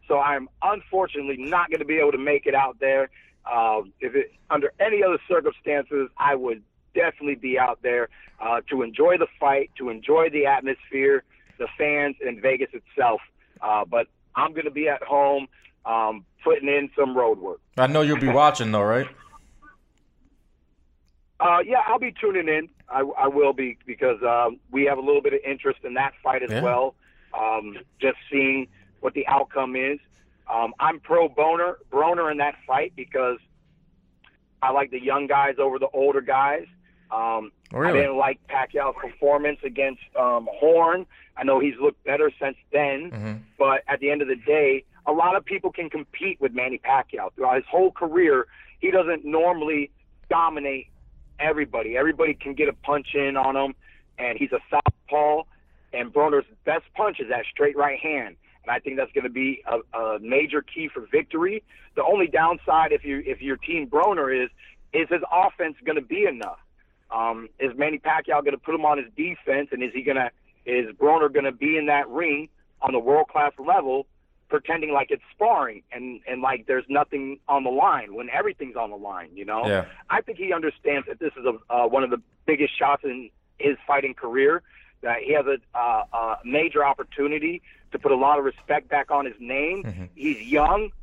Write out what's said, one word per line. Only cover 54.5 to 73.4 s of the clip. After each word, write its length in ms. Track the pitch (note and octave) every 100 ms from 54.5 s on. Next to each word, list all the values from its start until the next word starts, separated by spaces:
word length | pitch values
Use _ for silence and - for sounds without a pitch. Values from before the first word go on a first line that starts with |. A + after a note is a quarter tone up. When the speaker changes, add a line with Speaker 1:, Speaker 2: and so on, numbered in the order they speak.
Speaker 1:
a 60 | B2 -
southpaw, 720 | D3 - - _ D3 D3+ D3+ D#3+ _ _ _ _
and 200 | B2 A#2+
Broner's 340 | C#3+ D3+ C#3+ C3+ _
best 200 | - D#3+ -
punch 260 | - G#3 E3+
is 80 | A2+
that 160 | B2 -
straight 260 | - D3 C#3+
right 220 | C#3+ C3+
hand. 380 | D#3+ D3 A2 E2+ _ _
And 60 | -
I 80 | A#2+
think 160 | - C3+
that's 160 | C3
gonna 160 | C#3 B2+
be 340 | B2 C3 C3+ -
a, 300 | A#2 - A2+
a 200 | A2+ G#2+
major 420 | A2 C3+ D3+ D3+
key 260 | - - D#3
for 140 | C3 A#2
victory. 500 | D3+ E3+ D#3+ F3+ G#3+ _ - - -
The 60 |
only 220 | C#3 G3+ F3
downside 640 | C3+ E3 F3 - D#3+ D#3+
if 120 | D3
you, 180 | C#3+ C#3
if 160 | C#3 B2
you're 140 | C3+ C3
Team 300 | - E3 C#3
Broner 460 | C#3+ F#3+ F#3+ C3+ C3
is, 60 | B2+ _ - _ -
is 140 | - D#3+
his 120 | E3+ C#3+
offense 460 | - E3 - E3 D3
gonna 160 | - D#3
be 220 | B2 E3+
enough? 340 | G3+ B2+ G2+ E2+ _ _ _ _ _
Um, 380 | A2+ A2+ A2+ A2+ _
is 160 | C3+ B2
Manny 200 | D3 D3+
Pacquiao 460 | D#3 D#3 D#3 D3
gonna 140 | C#3+ C3+
put 160 | -
him 100 | D#3+
on 140 | D3+ D3
his 80 | A#2 G#2+
defense, 520 | E3 E3+ - C#3 C#3+
and 100 | B2
is 100 | B2
he 80 | B2
gonna, 280 | C3 C3+ B2 _ _ _ -
is 240 | B2 A2+ G#2+
Broner 360 | C#3+ D#3+ D3
gonna 200 | C#3+ C#3
be 260 | B2 C#3+ D#3
in 80 | D3
that 200 | D3 C3
ring 380 | B2+ E3+ D3 D#3 _ _ _
on 100 | C3
the 60 | B2+
world-class 540 | A#2 D3 D#3 D#3